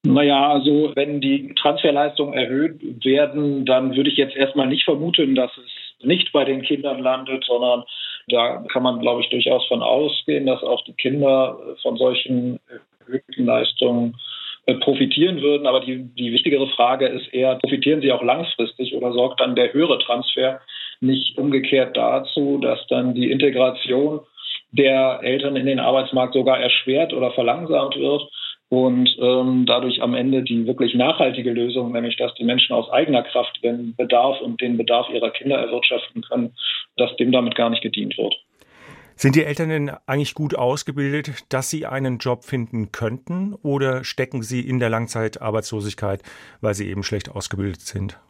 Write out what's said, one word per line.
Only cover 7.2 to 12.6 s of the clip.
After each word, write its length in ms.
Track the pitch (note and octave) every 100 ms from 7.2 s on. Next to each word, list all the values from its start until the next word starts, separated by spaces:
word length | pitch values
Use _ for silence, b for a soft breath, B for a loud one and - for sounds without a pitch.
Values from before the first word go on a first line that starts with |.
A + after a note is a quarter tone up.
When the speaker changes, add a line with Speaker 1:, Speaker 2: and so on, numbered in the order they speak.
| C3 C3 B2+
Speaker 1:
sondern 380 | A#2+ B2 B2 - B B B -
da 380 | A#2+ A#2+ - -
kann 160 | C3
man, 160 | B2+ A#2
glaube 220 | A#2+ A#2+
ich, 80 | A#2+
durchaus 360 | B2 C3+ B2+ -
von 140 | A#2+
ausgehen, 640 | A#2 B2+ D3+ - - D3 C3+
dass 160 | B2+
auch 220 | - -
die 80 | -
Kinder 680 | - C3 C#3+ C#3 C3+ C3 - - -
von 140 | C3 A#2
solchen 640 | B2+ A#2+ - B2+ B2 A#2+